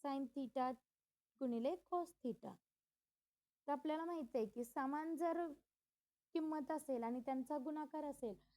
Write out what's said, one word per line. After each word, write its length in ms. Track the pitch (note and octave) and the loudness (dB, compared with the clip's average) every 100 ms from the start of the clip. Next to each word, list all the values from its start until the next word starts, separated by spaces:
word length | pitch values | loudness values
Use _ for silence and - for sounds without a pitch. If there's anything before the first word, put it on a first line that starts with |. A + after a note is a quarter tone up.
sine 220 | C#4+ C#4 C4+ C#4+ | -2 -2 -2 -2
theta 360 | B3+ C4+ B3+ A#3+ _ _ _ _ _ - | -2 0 0 -2 _ _ _ _ _ -2
गुणिले 300 | C4 A#3 B3+ | 0 2 2
cos 400 | F4+ - F4+ E4+ - | 0 0 0 -2 -4
theta. 300 | B3+ F3+ - - _ _ _ _ _ _ _ _ _ _ - | -4 -4 -8 -14 _ _ _ _ _ _ _ _ _ _ -2
तर 60 | |
आपल्याला 320 | C#4+ D#4 D#4 | 0 2 0
माहित 320 | E4 E4+ A#3+ B3 | 0 -2 0 0
आहे 100 | A3 | 0
की 180 | A#3+ | -2
समान 520 | A#3+ D4+ C4 D4 D#4+ D#4 | -4 0 0 0 0 2
जर 300 | E4+ E4 E4+ C#4+ _ _ _ _ _ _ _ | 2 2 -2 -4 _ _ _ _ _ _ _
किंमत 380 | E4 D#4 D#4 C4+ | 0 2 0 0
असेल 320 | D#4 D4 B3 | 0 0 0
आणि 180 | A#3 B3 | 0 0
त्यांचा 380 | A#3+ C4 B3+ D4 | 0 0 0 0
गुणाकार 460 | B3+ D4+ D4+ D#4 | 0 -2 -4 -4
असेल, 300 | D4 C#4 A3+ G3 _ | -4 -2 -4 -4 _